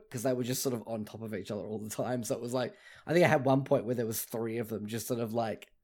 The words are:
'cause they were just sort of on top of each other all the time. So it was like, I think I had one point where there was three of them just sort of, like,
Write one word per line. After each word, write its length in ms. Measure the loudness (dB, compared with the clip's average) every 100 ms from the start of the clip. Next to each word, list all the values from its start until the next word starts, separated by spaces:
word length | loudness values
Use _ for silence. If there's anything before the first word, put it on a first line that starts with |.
| -2
'cause 140 | -2
they 80 | 0
were 140 | 2 0
just 180 | 0
sort 100 | 0
of 80 | -2 -2
on 160 | -6
top 180 | -6 -8
of 120 | -6
each 180 | -6 -4
other 100 | -6
all 160 | -4 -6
the 120 | -6
time. 340 | -4 -2 -2
So 120 | -2 -4
it 60 |
was 120 | -2
like, 200 | -2 -2 -6 -18 -12 0
I 60 |
think 140 | 6 6
I 20 |
had 160 | 6
one 220 | 6 4 4
point 180 | 2
where 120 | 2 0
there 100 | 0
was 160 | -2
three 380 | -4 -4 -2 -2
of 100 | -4
them 180 | -4 -4
just 200 | -4 -2
sort 120 | -2
of, 140 | 0
like, 340 | 0 -2 -4 -10 _